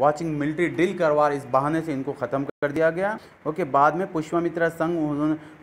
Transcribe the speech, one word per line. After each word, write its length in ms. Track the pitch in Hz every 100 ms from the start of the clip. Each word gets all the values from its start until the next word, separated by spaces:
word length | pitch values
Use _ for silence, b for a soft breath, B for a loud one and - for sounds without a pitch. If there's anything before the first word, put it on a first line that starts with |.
watching 300 | 139 151 165 147
military 280 | 147 156 170 135
drill 220 | 185 190
करवा, 300 | 160 151 147
इस 160 | 143
बहाने 360 | 123 131 147 160
से 120 | 160
इनको 200 | 135 135
ख़त्म 320 | 131 123 139
कर 280 | 139 - 143
दिया 180 | 147 160
गया। 280 | 165 196 226 B B 151
ओके, 180 | 156
बाद 320 | 156 139 151 160
में 160 | 190
पुष्पमित्रा 560 | 165 156 170 170 170 165
संघ 420 | 165 165 170 151
उन्होंने 260 | 147 151 151 B B